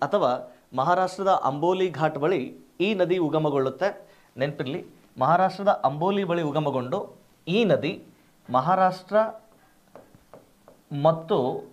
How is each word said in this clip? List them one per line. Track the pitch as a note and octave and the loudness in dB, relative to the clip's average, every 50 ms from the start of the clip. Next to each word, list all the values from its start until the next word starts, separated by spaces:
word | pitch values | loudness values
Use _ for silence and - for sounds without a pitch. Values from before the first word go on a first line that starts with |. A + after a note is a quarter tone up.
| C#3+ | -4
ಅಥವಾ | C#3 - G#3 E3 B2+ B2 C3+ - - - _ _ _ - B2+ | 0 0 2 2 2 0 0 -4 -10 -18 _ _ _ -4 -2
ಮಹಾರಾಷ್ಟ್ರದ | C3+ E3+ F3+ F3+ F#3 F#3 F#3 - F#3+ G3 F#3+ - - C3 | 0 2 2 2 2 0 -2 -2 2 2 2 2 2 0
ಅಂಬೋಲಿ | C#3 D3 D#3 F3 F#3 F#3 F#3 F#3 D3 C3+ | -2 0 0 2 2 2 0 -2 0 0
ಘಾಟ್ | D#3+ D#3 D#3 C#3+ C#3+ | 0 0 0 0 0
ಬಳಿ | E3 F#3+ D3+ B2 - - - - _ _ - F3 | 0 0 0 -2 -4 -10 -14 -20 _ _ -2 -2
ಈ | G#3 A3 F#3 | 0 2 2
ನದಿ | F3+ E3 F#3 F#3 E3 D3 | 2 2 2 2 0 0
ಉಗಮಗೊಳ್ಳುತ್ತೆ, | D#3+ D#3 D#3 D3+ C#3 C#3 C3 C3+ C3 - F3+ G3+ - - - - - _ _ _ - - | 0 0 0 2 0 0 0 0 -2 -2 -2 -2 -4 -4 -14 -20 -20 _ _ _ -8 -6
ನೆನಪಿರಲಿ. | C3 D3+ D3+ - D3 B2+ D3 - - - - - _ _ - A#2+ B2+ | -4 -4 -4 -6 -8 -6 -6 -8 -10 -12 -20 -20 _ _ -6 -2 2
ಮಹಾರಾಷ್ಟ್ರದ | C#3+ E3+ F3+ F#3+ F#3 F#3 - G3 G3+ F#3 - - C3+ | 2 4 4 2 0 -2 -2 0 0 2 2 2 0
ಅಂಬೋಲಿ | C#3+ D3 E3+ F#3+ G#3 G3+ G3 F3 | 0 0 -2 0 0 0 0 -2
ಬಳಿ | E3+ F3 E3 D3 | -2 -2 -2 -2
ಉಗಮಗೊಂಡು | D3+ D#3 D3+ D3 B2+ C3 A#2+ B2+ D#3 G3+ - - - - _ _ _ _ - D#3 F3 | -2 -2 -2 -2 -2 -2 -4 -4 -4 -6 -6 -8 -14 -20 _ _ _ _ -6 -2 0
ಈ | A3+ A#3+ F#3+ C#3+ | 2 2 4 2
ನದಿ | A#2 A2+ D#3+ G3 - - - - _ _ _ _ _ _ - A#2+ | 2 0 -2 -6 -8 -12 -20 -20 _ _ _ _ _ _ -2 -2
ಮಹಾರಾಷ್ಟ್ರ | B2+ C3+ E3 F#3 F#3 F#3+ F#3 F3+ - - - G3 G#3+ A3 A3 - - - _ _ _ _ _ _ _ _ _ - - - _ _ - _ _ - - _ _ _ _ _ - - _ _ - D3+ C#3+ C#3+ | 0 2 2 2 2 2 2 0 -2 -6 -2 0 0 0 0 -2 -12 -20 _ _ _ _ _ _ _ _ _ -20 -20 -20 _ _ -20 _ _ -20 -20 _ _ _ _ _ -20 -20 _ _ -10 -4 0 2
ಮತ್ತು | D#3+ D#3+ D#3+ - - G#3 D#3 B2 C3 D#3+ - - - | 2 2 2 0 -2 0 0 0 0 -2 -6 -8 -14